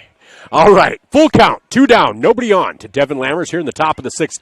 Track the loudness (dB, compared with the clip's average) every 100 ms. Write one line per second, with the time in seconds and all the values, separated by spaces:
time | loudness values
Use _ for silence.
0 | -16 _ _ -20 -6 0 4 4 2 -2
1 | _ 0 2 4 2 0 -4 0 4 4
2 | 2 0 0 0 0 -2 -2 -8 -10 -4
3 | -4 -4 -6 -6 -6 -8 -8 -4 -4 -4
4 | -8 -8 -8 -8